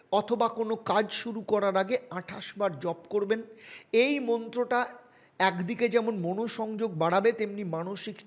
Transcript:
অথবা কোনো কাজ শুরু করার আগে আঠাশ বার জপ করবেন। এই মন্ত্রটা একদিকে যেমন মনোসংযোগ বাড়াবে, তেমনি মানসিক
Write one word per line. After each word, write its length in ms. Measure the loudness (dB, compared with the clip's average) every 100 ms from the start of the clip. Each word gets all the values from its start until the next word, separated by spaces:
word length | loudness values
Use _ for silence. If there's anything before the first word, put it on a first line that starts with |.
| _
অথবা 360 | 0 2 2 2
কোনো 280 | 0 -2 -4
কাজ 340 | 0 0 0
শুরু 300 | -4 -6 -8
করার 360 | 0 2 4 2
আগে 220 | 0 -2 -4
আঠাশ 480 | -10 -10 -12 -12 -2
বার 220 | -2 -2
জপ 160 | -6 -6 -2
করবেন। 320 | -2 0 -2 -2 -18 -20 -20 0
এই 280 | 4 4 2
মন্ত্রটা 680 | 0 -2 -2 -4 0 0 0 -8 -20 _ _ _
একদিকে 500 | 2 2 -4 0 2
যেমন 300 | 2 2 -2
মনোসংযোগ 720 | -2 -2 -4 -4 -6 -4 -4
বাড়াবে, 380 | 0 4 6 4
তেমনি 320 | 2 -4 -4
মানসিক 520 | -6 -4 -6 -8 -10 -12